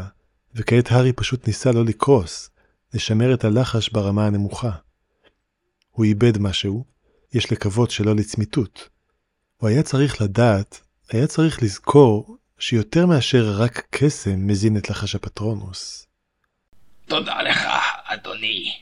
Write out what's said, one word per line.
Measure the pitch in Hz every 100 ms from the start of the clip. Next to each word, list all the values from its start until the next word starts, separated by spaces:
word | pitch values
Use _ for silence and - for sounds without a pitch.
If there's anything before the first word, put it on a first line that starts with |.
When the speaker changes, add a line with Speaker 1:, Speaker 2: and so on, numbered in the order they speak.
| 95 - _ _ _ 117
Speaker 1:
וכעת | - 120 120
הארי | 123 127
פשוט | 123 - 123 -
ניסה | - 135
לא | 117 113
לקרוס, | 107 - 131 82 - - _ _ _ _
לשמר | 110 - 110 123
את | 127
הלחש | 113 110 127 113 -
ברמה | 110 101 101 107
הנמוכה. | 101 101 - 120 90 - _ _ _ _ _ _ _ _ _ _
הוא | - 110
איבד | 104 120 104
משהו, | 101 92 101 107 - _ _ _ _
יש | 120 -
לקוות | 113 104 101 117
שלא | - 104 107
לצמיתות. | 101 - 104 - 101 - - _ _ _ _ _ _ _
הוא | 110
היה | 123
צריך | 160 135 139 -
לדעת, | 104 98 120 98 104 - _ _ -
היה | 113 147
צריך | - 160 -
לזכור | 110 - - 143 131 107 143 240 _ _
שיותר | - 117 104 165 180
מאשר | 156 - 127 110 101
רק | 120 - -
קסם | - 147 - 104 95 98
מזין | 101 110 104
את | 92
לחש | 98 104 101
הפטרונוס. | - - 107 104 98 92 - - - _ _ _ _ _ _ - - - -
Speaker 2:
"תודה | 156 - -
לך, | - - - 65 - -
אדוני." | - 110 - 110 110 98 85 -